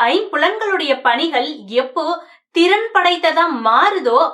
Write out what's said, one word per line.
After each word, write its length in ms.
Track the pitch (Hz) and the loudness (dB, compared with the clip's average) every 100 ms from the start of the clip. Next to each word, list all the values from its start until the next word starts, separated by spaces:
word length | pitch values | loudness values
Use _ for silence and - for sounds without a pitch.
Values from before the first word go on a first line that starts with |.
| 233 | 2
ஐம்புலன்களுடைய 880 | 359 440 294 320 427 427 370 302 254 | 0 -2 -2 0 0 -2 -2 -2 -2
பணிகள் 480 | 247 240 330 277 277 277 196 233 | 0 0 -2 -2 -4 -8 -4 -4
எப்போ 300 | 254 - 311 349 - - _ - | -2 -4 -4 -6 -10 -20 _ 0
திறன் 340 | 349 403 453 | 2 2 0
படைத்ததா 540 | 403 359 349 330 320 339 262 | 0 0 0 0 2 0 0
மாறுதோ 580 | 226 240 370 392 247 240 - | 0 2 2 0 0 2 2